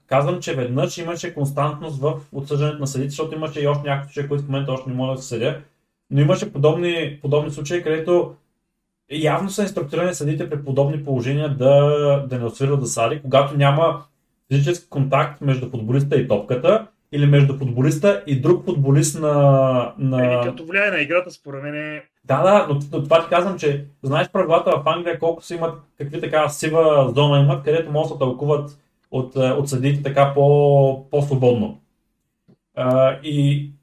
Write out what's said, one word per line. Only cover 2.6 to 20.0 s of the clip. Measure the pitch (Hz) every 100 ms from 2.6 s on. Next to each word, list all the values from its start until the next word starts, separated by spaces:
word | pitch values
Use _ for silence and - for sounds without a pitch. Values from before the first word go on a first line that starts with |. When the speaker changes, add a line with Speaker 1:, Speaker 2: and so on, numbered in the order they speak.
| 151 147
Speaker 1:
на | 135
съдите, | 127 143
защото | - 156 156
имаше | 156 151
и | 143
още | 143 147
някакви | 139 -
случаи, | - 139
които | 139
в | 143
момента | 135 135
още | 131 135
не | 127
мога | 131 127
да |
се | -
съдя, | 113 131 143 - _ _ _ -
но | 139
имаше | 151 185 214
подобни, | 139 147 165 175 170 143 -
подобни | 139 147 151
случаи, | - 143 175
където | 165 160 160 175 - - _ _ _ _ _ _ -
явно | 151 151 160 190
са | -
инструктирани | 196 - 147 165 180
съдите | 170 147 147 175
при | 147 135
подобни | 131 143 160
положения | 139 127 117 143 151
да, | 123 131 143 143 147 143 139 127
да | 127
не | 117
отсъждат | - 135 139
засади, | - - 117 151
когато | 131 135 139 143
няма | 139 143 165 - - _ _ _ -
физически | 139 143 175 -
контакт | 143 127 139 151 -
между | 143 127 120
футболиста | 117 110 135 143 143
и | -
топката | 104 - 127 165 220 - _ _
или | 143 143
между | 143 139 -
футболиста | 127 117 147 - 202 202 -
и | 131
друг | 160 180 -
футболист | 147 139 143 - 170
на... | 151 143 143 135 131 127 113
на | -